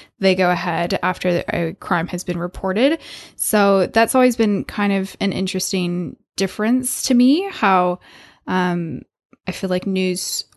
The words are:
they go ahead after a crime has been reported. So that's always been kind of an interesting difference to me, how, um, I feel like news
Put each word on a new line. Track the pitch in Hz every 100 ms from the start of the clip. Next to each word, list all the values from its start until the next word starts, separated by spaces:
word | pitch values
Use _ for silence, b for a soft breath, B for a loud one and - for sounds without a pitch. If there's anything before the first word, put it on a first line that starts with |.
| B _
they | 190
go | 185 180
ahead | 175 185 165 175 196
after | 180 175 180 175 -
a | - 165 180
crime | - 175 170
has | 180
been | - 175
reported. | 175 - 190 190 269 320 B B B -
So | - 214 202 196 180
that's | 226 226 262
always | 254 233
been | 220 202
kind | - - 202
of | 196 196 -
an | 196
interesting | - 190 190 - 185 175 175 175 - _ -
difference | 190 - 214 254 254 -
to | -
me, | 247 247 311 392
how, | - 202 190 180 180 B B B B -
um, | 185 180 175 165 - - _ _ _ -
I |
feel | - 185
like | 180 196
news | 190 185 180 - - -